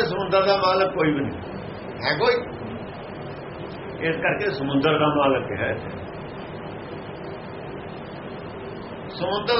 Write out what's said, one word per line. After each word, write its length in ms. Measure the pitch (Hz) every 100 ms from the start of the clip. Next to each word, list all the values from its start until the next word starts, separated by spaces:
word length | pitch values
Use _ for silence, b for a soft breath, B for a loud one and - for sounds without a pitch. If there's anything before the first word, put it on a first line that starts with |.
ਸਮੁੰਦਰ 420 | 180 190 180 190 190
ਦਾ 100 | 196
ਮਾਲਕ 260 | 185 190 190
ਕੋਈ 160 | - 156
ਵੀ 80 | 139
ਨਹੀਂ 160 | 123 - - - - - - -
ਹੈ। 80 | 135 -
ਕੋਈ 160 | 330 480 - - - - - - - - - - - - - - - - 160
ਇਸ 80 | -
ਕਰਕੇ 280 | 175 - 202
ਸਮੁੰਦਰ 440 | - 139 139 156 151
ਦਾ 100 | 151 143
ਮਾਲਕ 360 | 139 123 104 98
ਹੈ। 120 | 127 - - - - - - - - - - - - - - - - - - - - - - - - - - - - - - - - - - -
ਸਮੁੰਦਰ 380 | 175 208 214